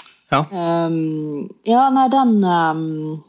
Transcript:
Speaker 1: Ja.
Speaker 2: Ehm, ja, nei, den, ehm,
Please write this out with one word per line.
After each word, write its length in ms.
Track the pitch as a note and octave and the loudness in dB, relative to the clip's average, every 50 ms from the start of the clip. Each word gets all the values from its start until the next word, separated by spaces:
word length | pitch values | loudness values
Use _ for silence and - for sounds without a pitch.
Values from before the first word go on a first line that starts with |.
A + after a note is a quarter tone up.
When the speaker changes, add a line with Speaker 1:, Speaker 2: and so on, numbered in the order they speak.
| - - _ _ _ _ | -16 -16 _ _ _ _
Speaker 1:
Ja. 100 | D3 C#3 D#3 | -2 -2 -2
Speaker 2:
Ehm, 960 | D3+ G3 F3+ E3+ E3 E3+ E3+ E3+ E3 E3 E3 D#3+ D#3 D#3 D#3 D3+ D3+ D3 C#3+ - - - _ - | -2 -6 -4 -2 -2 0 0 -2 -2 -2 -4 -4 -4 -4 -6 -8 -8 -8 -10 -10 -12 -16 _ -2
ja, 160 | G#3+ A3+ B3 C4 C4+ | 2 2 4 4 4
nei, 180 | C4 C4+ C4 B3+ | 4 2 2 2
den, 240 | B3 C4+ C4 A#3+ A3 G#3 | 2 2 2 4 4 2
ehm, 480 | G3 F3+ F3 E3+ E3 D#3+ D#3 D#3+ D#3+ D#3+ D#3 D#3 D#3 D#3 D#3 D#3 D3 | 2 2 2 2 2 0 0 -2 -4 -6 -6 -6 -8 -8 -10 -10 -12